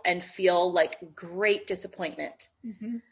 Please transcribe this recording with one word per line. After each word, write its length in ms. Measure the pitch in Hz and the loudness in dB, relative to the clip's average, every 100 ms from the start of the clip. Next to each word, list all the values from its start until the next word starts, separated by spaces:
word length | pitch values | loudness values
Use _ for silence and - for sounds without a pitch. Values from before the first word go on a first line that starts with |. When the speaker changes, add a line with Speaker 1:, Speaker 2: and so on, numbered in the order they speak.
| - | 0
Speaker 1:
and 180 | 180 | 0
feel, 480 | 180 - 185 175 180 | -2 2 4 6 4
like, 240 | 175 160 - 165 | 4 2 0 -16
great 520 | 151 170 180 208 202 208 | -16 -12 0 2 2 -2
disappointment. 840 | 185 190 - 165 - 143 - - _ 233 | -8 -8 -8 -8 -6 -10 -12 -20 _ -16
Speaker 2:
Mm-hmm. 300 | 196 214 233 - | -12 -8 -10 -12